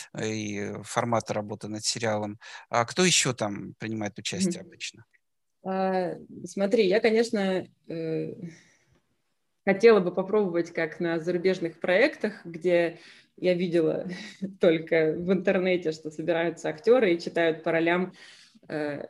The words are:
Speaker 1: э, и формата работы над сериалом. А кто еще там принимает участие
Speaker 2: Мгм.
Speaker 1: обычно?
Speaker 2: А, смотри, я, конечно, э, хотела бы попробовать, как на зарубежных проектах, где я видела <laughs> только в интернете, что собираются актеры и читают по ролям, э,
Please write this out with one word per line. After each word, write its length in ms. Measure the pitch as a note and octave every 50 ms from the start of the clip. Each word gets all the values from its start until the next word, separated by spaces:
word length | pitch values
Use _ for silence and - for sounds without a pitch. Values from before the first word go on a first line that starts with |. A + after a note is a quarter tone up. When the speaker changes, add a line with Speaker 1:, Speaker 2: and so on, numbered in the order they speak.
| - - -
Speaker 1:
э, 140 | - A2 A2
и 520 | A2 A2 G#2+ G#2 G#2 G2+ G2+ G2+ G2+ G#2 G#2
формата 500 | - - - A#2 A#2 A#2 A2+ - - A2
работы 340 | A2 G#2 G#2 A2+ G2+ - G#2
над 160 | G#2+ G#2+ A2
сериалом. 560 | - - A#2+ A2+ A2+ G#2+ G#2 G#2+ G#2 G#2 A2 - - - - - -
А 140 | - A#2+ A#2
кто 180 | A#2 - - F#3
еще 300 | F#3 D#3 - - D3 B2
там 400 | - A2 G#2 G2+ - F#2+ F#2+ -
принимает 440 | - - A2 A2 A2 G#2 G#2 - -
участие 440 | - - - E3+ G3 F#3 E3+ - F#2+
Speaker 2:
Мгм. 20 |
Speaker 1:
обычно? 400 | F2+ - - - - - - - _ _ _ _ _ _ _ _ _ _ _ -
Speaker 2:
А, 520 | F#3 F#3+ F#3+ F#3+ F#3+ F#3+ F#3 F#3 E3+ D#3+ D#3+ D#3 - - - -
смотри, 400 | F3+ - - G3 G3+ G3 A#3 A3 F3+
я, 120 | F#3 A3
конечно, 680 | - A#3 A3 A3+ A#3 A#3 - G#3 G3 F#3+ F#3 F#3 F3+ - _ _ _ -
э, 460 | D#3+ E3 E3 D#3+ D#3+ D#3 D#3 D#3 - - F3+ E3+ D#3+ D#3 _ _ _ _ _ _ _ _ _ _ _ _ _ _ _ _ _ _ _ _ -
хотела 340 | - G3 G3 A3+ A#3 A3+ G3+
бы 140 | F#3 F3 F3
попробовать, 580 | - F#3+ F#3+ - G#3+ G#3 F#3 E3 E3+ E3 E3+ -
как 280 | - E3 D#3 - -
на 200 | F3+ E3+ E3 E3
зарубежных 600 | D#3 F3 F3 F3+ E3+ F#3+ F#3 F#3 F3 E3 E3 -
проектах, 640 | - F#3 F3+ F#3+ A#3+ D4+ G3 - - G#3 F#3+ - -
где 540 | F3 E3 E3+ D#3+ F#3 F3 F3 E3+ E3 E3 D#3+ - - - - - _ _
я 180 | - - F3+ F3+
видела 540 | F3 F3+ F3+ E3+ F3 D#3+ D#3 - - - F#3
<laughs> 520 | F3+ - - - - - F#3+ - - -
только 540 | - F#3 D#3+ D#3+ D#3+ - E3+ E3 D#3+ D#3 D#3 E3
в 140 | F3 F3 G3
интернете, 600 | F3+ F#3 - F#3+ F#3+ F3+ F#3 F#3 F3 F3 D#3+ D#3+
что 180 | D#3+ - D#3
собираются 580 | D#3 - D#3+ D#3+ E3+ E3 E3 E3+ E3 - - D#3
актеры 440 | D#3 D#3 - - A#3+ C4 A#3 G3 E3+
и 60 | E3+
читают 440 | - F3+ - E3+ E3+ E3 D#3+ D#3+ -
по 80 | F3 D#3+
ролям, 420 | E3 E3 E3 F3 F3+ F#3 F#3 - - - - - - - - _ - _ -
э, 380 | D#3+ D3+ D3+ D3 C#3+ C#3 - -